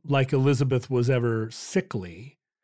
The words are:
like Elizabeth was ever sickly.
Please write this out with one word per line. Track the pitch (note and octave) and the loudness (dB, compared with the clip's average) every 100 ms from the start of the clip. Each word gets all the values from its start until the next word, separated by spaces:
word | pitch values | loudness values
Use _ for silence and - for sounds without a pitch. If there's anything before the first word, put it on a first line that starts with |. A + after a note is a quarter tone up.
like | - C#3 C3+ | -2 0 2
Elizabeth | C#3 C3+ C#3 C3+ B2+ - | 2 4 4 2 0 0
was | B2 A#2+ | 0 2
ever | B2+ A#2+ A2+ A2 | 2 2 -2 -4
sickly. | - - F#3+ F#3 A2 F2+ E2 C3 _ _ _ | -8 -4 -4 -2 -8 -10 -14 -20 _ _ _